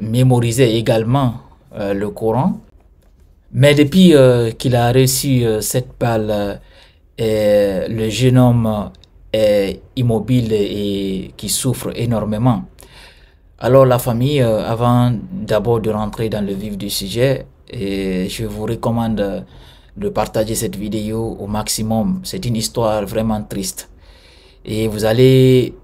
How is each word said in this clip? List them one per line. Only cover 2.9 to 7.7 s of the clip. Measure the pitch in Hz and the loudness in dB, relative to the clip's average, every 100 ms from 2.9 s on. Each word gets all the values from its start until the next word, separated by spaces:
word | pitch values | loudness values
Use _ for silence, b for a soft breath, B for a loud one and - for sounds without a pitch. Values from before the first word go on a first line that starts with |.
| _ _ _ _ _ _ | _ _ _ _ _ _
Mais | 123 143 | 2 4
depuis, | 147 143 185 180 | 6 4 6 6
euh, | 147 127 123 113 | 8 6 4 0
qu'il | 113 131 120 | -2 -2 2
a | 120 | 2
reçu, | 123 131 - 143 131 117 | 4 2 0 0 0 2
euh, | 107 | 0
cette | 104 131 123 - | -2 -4 -4 -4
balle, | 123 113 107 104 101 98 b b b b _ - | -2 -2 -2 -2 -4 -6 b b b b _ -6
euh, | 113 110 104 104 101 | -2 2 4 4 2